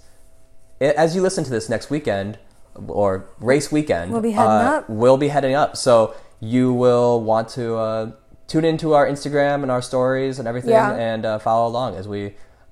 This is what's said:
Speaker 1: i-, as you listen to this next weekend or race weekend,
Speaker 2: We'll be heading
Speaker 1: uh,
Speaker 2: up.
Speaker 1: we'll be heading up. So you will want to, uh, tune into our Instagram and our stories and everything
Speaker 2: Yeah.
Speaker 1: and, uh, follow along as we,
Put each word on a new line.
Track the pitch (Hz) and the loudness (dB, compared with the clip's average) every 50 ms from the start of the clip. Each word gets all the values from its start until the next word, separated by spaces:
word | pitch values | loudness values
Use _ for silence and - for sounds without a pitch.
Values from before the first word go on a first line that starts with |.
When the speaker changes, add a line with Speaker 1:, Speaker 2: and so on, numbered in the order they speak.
| - - - - - - - - - _ - - - - - - | -20 -20 -20 -20 -20 -20 -20 -20 -20 _ -20 -20 -20 -20 -6 -2
Speaker 1:
i-, | 131 | 0
as | 151 147 147 160 165 165 | 0 2 2 2 2 2
you | 190 | 0
listen | 180 185 185 185 156 | 0 0 0 -2 -4
to | 123 | -4
this | 123 110 107 | -4 -6 -4
next | - 113 107 - - | -4 -6 -6 -4 -6
weekend | 143 151 147 117 101 98 98 104 107 - - - - - - - - - 101 | -6 -4 -2 -4 -4 -4 -4 -8 -10 -14 -18 -20 -20 -20 -20 -20 -18 -16 -12
or | - - 101 101 98 95 98 98 - - - | -6 -2 0 0 0 0 -2 -6 -12 -16 -6
race | 110 117 135 151 147 - 147 | 0 2 2 2 2 0 -2
weekend, | 151 147 - - 85 85 92 214 | -2 0 0 -2 -2 -2 -4 -4
Speaker 2:
We'll | 226 | -2
be | 214 233 | -2 -2
heading | 214 - - 214 | 0 2 2 4
Speaker 1:
uh, | 107 - 220 262 302 | 4 4 2 2 0
Speaker 2:
up. | 294 - - | -2 -4 -6
Speaker 1:
we'll | 110 107 117 127 135 | -2 2 4 4 4
be | 135 147 | 4 2
heading | 143 143 143 139 131 131 | 0 0 0 0 0 0
up. | 147 143 - - | 0 0 -2 -4
So | - - 135 120 113 110 104 - - - - - - | -2 2 4 4 4 4 2 -2 -12 -20 -20 -18 -14
you | 110 110 120 127 127 127 | -8 -2 0 2 2 2
will | 123 120 123 123 120 120 120 120 120 117 | 2 2 4 4 4 4 4 2 2 0
want | 113 110 110 113 117 117 | 0 0 0 0 0 -4
to, | - 131 120 117 113 | -8 -8 -6 -4 -4
uh, | 113 110 110 110 110 110 117 - - _ _ - - - | -2 -2 -2 -4 -4 -6 -8 -12 -18 _ _ -20 -20 -14
tune | - - 160 160 | -2 -2 0 2
into | 165 160 156 165 156 156 | 2 0 0 0 2 4
our | 143 139 | 4 4
Instagram | - 143 143 - 143 143 143 143 143 143 143 143 | 2 0 -4 -6 -4 0 0 0 2 0 -2 -2
and | 131 | -2
our | 127 127 | -2 -4
stories | 127 - - 127 127 131 131 131 135 135 131 | -4 -2 -2 0 0 0 0 0 -2 -4 -6
and | 135 120 | -6 -6
everything | 113 120 127 123 233 | -6 -6 -4 0 2
Speaker 2:
Yeah. | 226 220 226 208 | 2 4 4 2
Speaker 1:
and, | 214 113 117 113 113 110 110 | -2 -2 -4 -4 -4 -2 -2
uh, | 110 107 107 | -4 -4 -2
follow | - 117 113 113 117 117 | 0 0 2 2 2 0
along | 113 123 131 117 92 | -2 -4 -4 -6 -6
as | 85 95 | -10 -10
we, | 104 101 101 101 101 98 - - - - _ _ - | -8 -8 -8 -8 -8 -10 -14 -20 -20 -20 _ _ -10